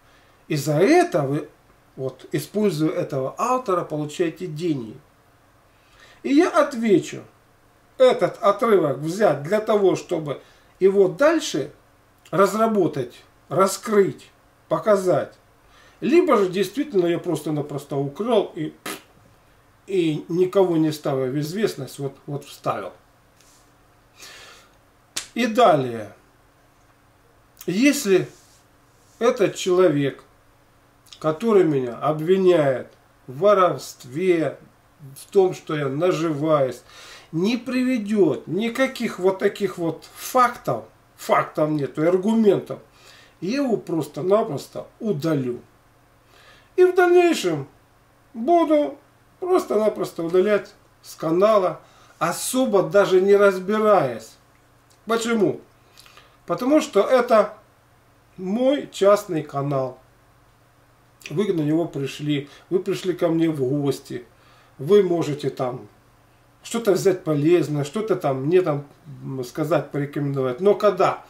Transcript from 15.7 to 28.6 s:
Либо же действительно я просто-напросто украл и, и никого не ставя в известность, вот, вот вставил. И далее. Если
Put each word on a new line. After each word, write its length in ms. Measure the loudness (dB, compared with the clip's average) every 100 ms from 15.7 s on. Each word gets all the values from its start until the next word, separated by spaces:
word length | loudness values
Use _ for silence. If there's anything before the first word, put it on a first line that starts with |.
| _ _ _
Либо 360 | 2 4 4 2
же 120 | 2
действительно 560 | 0 -2 -4 -2 0 0
я 140 | 0
просто-напросто 760 | -4 -6 -4 -6 -6 -10 -8 -6
украл 560 | -6 -6 0 0 0 -6
и, 180 | -10 -10 -14 -14 -18 _ _ _ _ _ _ _ -4
и 400 | 0 0 -2 -4
никого 480 | -2 0 2 2 2
не 140 | 0
ставя 380 | -2 -4 -2 -2
в 100 | -4
известность, 600 | -4 -2 -4 -4 -12 -10
вот, 160 | -10 -10 -12
вот 180 | -12 -12
вставил. 460 | -10 -6 -6 -10 -16 _ _ _ _ _ _ _ _ _ _ _ _ -20 -20 -20 -20 _ _ _ _ _ -14 -10 -4
И 100 | -2
далее. 680 | 4 4 4 0 -8 -12 -18 _ _ _ _ _ _ _ _ _ _ _ _ _ _ -6
Если 600 | 0 2 2 2 2 0 -8 _ _